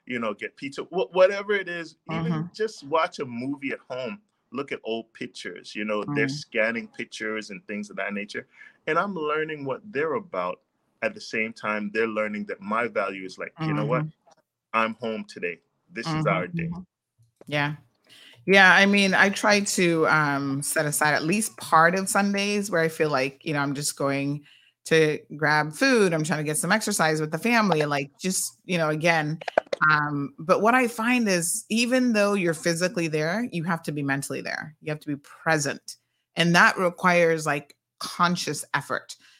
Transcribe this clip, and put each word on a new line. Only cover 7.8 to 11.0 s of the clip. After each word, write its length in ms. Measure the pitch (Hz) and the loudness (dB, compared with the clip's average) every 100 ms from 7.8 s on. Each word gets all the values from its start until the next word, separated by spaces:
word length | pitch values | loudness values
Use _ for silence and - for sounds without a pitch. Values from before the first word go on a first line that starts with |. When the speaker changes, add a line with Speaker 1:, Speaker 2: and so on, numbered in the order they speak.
| 104 | -10
Speaker 1:
of 60 | 95 | -8
that 160 | 98 | -6
nature. 320 | 101 104 123 - - - _ - | -8 -10 -12 -14 -18 -20 _ -4
And 120 | 160 | -2
I'm 160 | 202 | -2
learning 500 | 180 151 151 156 151 | -4 -4 -2 -4 -6
what 160 | 139 120 104 | -6 -8 -6
they're 220 | 127 160 | -4 -2
about. 460 | 123 90 92 90 - _ _ _ _ | -4 -6 -6 -6 -6 _ _ _ _